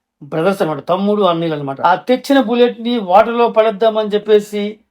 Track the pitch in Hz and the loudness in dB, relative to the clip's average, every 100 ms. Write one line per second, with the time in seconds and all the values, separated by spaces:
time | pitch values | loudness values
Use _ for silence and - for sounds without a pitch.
0 | _ _ 143 156 185 196 165 139 135 185 | _ _ -10 -2 -2 0 -4 -4 -4 -2
1 | 202 208 185 165 165 147 139 135 170 185 | 0 0 0 0 -2 -4 -6 -2 0 0
2 | - 254 - 277 214 240 240 233 233 240 | 0 -2 2 0 2 2 0 0 -4 -4
3 | 185 196 226 233 233 220 220 196 226 214 | 4 4 4 2 0 2 0 2 0 0
4 | 214 208 214 208 208 208 208 214 _ | -2 -4 2 2 2 -6 -8 -10 _